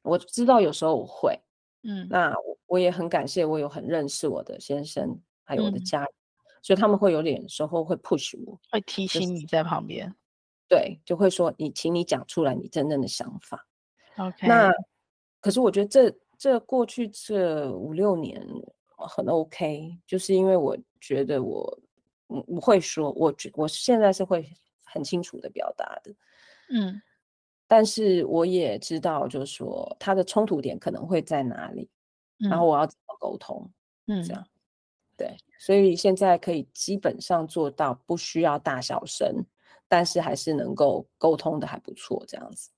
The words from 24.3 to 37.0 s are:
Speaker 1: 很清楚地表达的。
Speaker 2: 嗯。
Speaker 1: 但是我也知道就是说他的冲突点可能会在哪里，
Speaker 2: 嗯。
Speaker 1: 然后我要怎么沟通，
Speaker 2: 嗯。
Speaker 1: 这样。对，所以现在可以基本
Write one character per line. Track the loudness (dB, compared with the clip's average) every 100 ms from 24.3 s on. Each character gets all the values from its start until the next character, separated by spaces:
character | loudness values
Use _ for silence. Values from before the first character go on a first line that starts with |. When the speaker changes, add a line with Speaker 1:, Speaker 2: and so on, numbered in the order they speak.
| -2 -4 -20 _ _
Speaker 1:
很 | _ -10
清 | -4 -4
楚 | -4 -12
地 | -12
表 | -8 -8 -8
达 | -10 -10
的。 | -18 -20 _ _ -20 _ _
Speaker 2:
嗯。 | -2 -2 -6 _ _ _ _ _ _
Speaker 1:
但 | _ 6
是 | 6 2 2 4
我 | 2 0
也 | 2 0 0 -4
知 | -6 -4
道 | -2 -2 -4
就 | -6
是 | -8
说 | -10 -8 -8 -10 -8
他 | 0
的 | 0
冲 | 2 0
突 | 2 0
点 | -4 -6
可 | -8
能 | -8 -2
会 | -2
在 | 0 -2
哪 | -2 -6 -10
里， | -12 -14 _ _ _ _ _
Speaker 2:
嗯。 | 0
Speaker 1:
然 | 4
后 | 4
我 | 4
要 |
怎 | 2 -4 -20
么 | -10
沟 | -10 -10
通， | -12 -14 -14 _ _ _ -6
Speaker 2:
嗯。 | -4
Speaker 1:
这 | -4
样。 | -10 -14 _ _ _ _ _ _ -10
对， | -10 -10 _ _
所 | 2
以 | 6 6
现 | 6 2
在 | 4 4 4
可 | 2
以 | -4 -6
基 | -10 -6
本 | -2